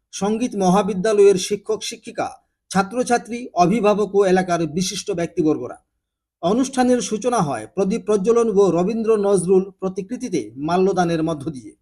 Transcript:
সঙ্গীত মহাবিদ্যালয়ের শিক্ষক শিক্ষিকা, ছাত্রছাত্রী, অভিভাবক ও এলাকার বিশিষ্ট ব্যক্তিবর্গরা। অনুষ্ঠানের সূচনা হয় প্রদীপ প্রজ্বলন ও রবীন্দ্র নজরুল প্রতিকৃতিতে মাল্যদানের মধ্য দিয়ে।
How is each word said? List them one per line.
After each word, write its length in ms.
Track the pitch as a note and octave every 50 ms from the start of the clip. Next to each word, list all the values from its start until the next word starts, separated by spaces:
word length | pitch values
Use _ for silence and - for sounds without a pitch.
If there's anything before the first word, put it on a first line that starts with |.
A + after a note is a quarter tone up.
| _ _ -
সঙ্গীত 440 | - F#3+ G#3 A3 A3+ B3+ - -
মহাবিদ্যালয়ের 800 | G3+ F#3+ F3+ F3+ G#3 G3+ F#3+ A3 F#3 F3+ A3 G#3+ G#3 G3+ G3+ G3
শিক্ষক 480 | F3+ - - G#3 G3+ - - G#3+ G3+ -
শিক্ষিকা, 480 | - A#3 - - - - - B2+ F#2+ - - _ _ _ _ _ -
ছাত্রছাত্রী, 760 | - F#3 G3 F#3+ A3+ B3+ B3 A#3+ A#3+ A#3+ A#3+ G#3+ A#3 A#3+ B3 - -
অভিভাবক 600 | E3+ F3 E3 G#3 A#3 G3 G#3 G#3 G3 G#3+ F#3 -
ও 100 | G3 G3+
এলাকার 420 | F#3 F3+ F#3+ F#3 F3+ E3+ E3 E3+
বিশিষ্ট 440 | D3+ D3 F3+ F#3 F#3 G#3 F#3 - -
ব্যক্তিবর্গরা। 680 | F#3+ E3+ E3+ E3 - - D#3+ D#3 D3 B2 B2 A#2 - - _ _ _ _ _ _ _ _ _ _ _ - E3+
অনুষ্ঠানের 580 | E3+ F#3 B3 C#4 B3+ - B3+ B3 B3 B3 A#3+
সূচনা 380 | G#3 - G#3+ G#3 A3+ B3 A#3+ F#3
হয় 280 | D#3+ D3 C3 A2 G#2+ - -
প্রদীপ 300 | F#3 G3 F#3+ G#3+ A3+ -
প্রজ্বলন 520 | G#3 G#3+ G#3 F#3 A#3 A#3 A#3 A#3 A3+ G3 G3
ও 120 | G3+ F#3
রবীন্দ্র 460 | E3 E3+ F3+ G3 A#3 A3+ A3 G#3+ A3+
নজরুল 540 | G#3 G3+ G3+ G3+ F3+ E3 F3+ G3 F#3+ F#3 F#3+ - -
প্রতিকৃতিতে 680 | F#3 F#3+ F#3 G3+ F#3+ - B3+ - B3 A3+ F3+ D3 G#2+ G#2+ A#2
মাল্যদানের 680 | C3+ C#3+ D#3+ F3 F#3 F#3 F#3+ F#3 F#3 F3 E3+ E3+ D#3 D#3+
মধ্য 280 | E3 E3 C#3+ B2+ D#3+
দিয়ে। 220 | C#3+ B2+ A2 G2+ - _